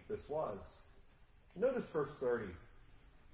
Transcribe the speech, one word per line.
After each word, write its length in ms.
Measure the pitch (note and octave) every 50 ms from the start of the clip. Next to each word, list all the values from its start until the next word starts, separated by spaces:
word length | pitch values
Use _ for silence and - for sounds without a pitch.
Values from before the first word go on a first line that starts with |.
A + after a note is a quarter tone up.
| - -
this 200 | G#2+ - - -
was." 300 | C#3+ D#3 D3+ A2 G2+ F#2+ - - - - - - - - - - - - - - - - - - -
Notice 340 | F3 A3 C4+ B3+ A#3 - -
verse 200 | - D#3 C#3 - - -
thirty. 340 | C3 B2 A#2+ A2+ G#2 F#2 E2 - - - - - - - - - - - - - - -